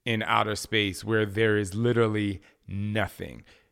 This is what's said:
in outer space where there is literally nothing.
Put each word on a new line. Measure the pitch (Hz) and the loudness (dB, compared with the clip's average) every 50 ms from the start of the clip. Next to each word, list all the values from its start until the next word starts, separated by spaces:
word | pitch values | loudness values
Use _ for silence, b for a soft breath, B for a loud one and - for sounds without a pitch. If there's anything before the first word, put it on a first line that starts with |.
| _ | _
in | 123 113 110 107 | -2 -2 -2 0
outer | - 113 110 107 107 107 | 2 2 2 2 2 -2
space | 98 - - - 110 104 98 92 - - | -6 -6 -2 0 0 0 0 -2 -4 -4
where | 104 113 110 107 | 0 0 0 0
there | 104 98 107 113 110 107 104 | 0 2 2 4 4 4 2
is | 104 92 92 | 2 0 -2
literally | 107 117 120 120 117 117 110 107 107 104 101 98 87 b b b b _ - | 0 2 2 4 4 2 2 2 0 0 -2 -2 -6 b b b b _ -10
nothing. | 95 98 101 104 104 110 101 95 - - - - 62 57 - b b b b b | -6 -6 -4 -2 -2 -2 -2 -4 -6 -12 -12 -12 -12 -16 -18 b b b b b